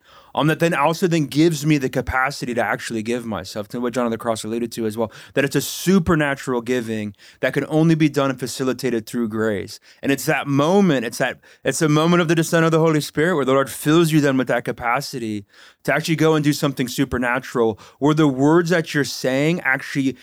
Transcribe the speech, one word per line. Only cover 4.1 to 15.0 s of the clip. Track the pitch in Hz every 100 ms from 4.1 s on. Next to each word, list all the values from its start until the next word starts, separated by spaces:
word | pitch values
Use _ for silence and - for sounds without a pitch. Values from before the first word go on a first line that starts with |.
the | 113
Cross | 120 110
alluded | 110 117 120
to | 120 110
as | 107
well, | 107 - -
that | 139
it's | 139 147
a |
supernatural | - - 170 196 170 165 147 135 - 123
giving | 117 127 113 110 104 - - _
that | 131
can | 147 -
only | 156 165 156
be | 156
done | 139 139
and | 127
facilitated | 123 - 131 120 131 117 107
through | 123 117
grace. | 110 110 101 98 - _ _
And | 135
it's | 135 127
that | 139 139
moment, | 139 151 202 190 135 117
it's | -
that, | 127 101 _ _
it's | - 131
a | 156
moment | 151 165 175
of | 165
the |
descent | 170 160 170
of | 160
the | 160
Holy | 165 151
Spirit | 143 - 165 170
where |
the | 127
Lord | 135 131
fills | - 147 160 165
you | 156
then | 143 131
with | 123
that | 123
capacity | 123 113 120 127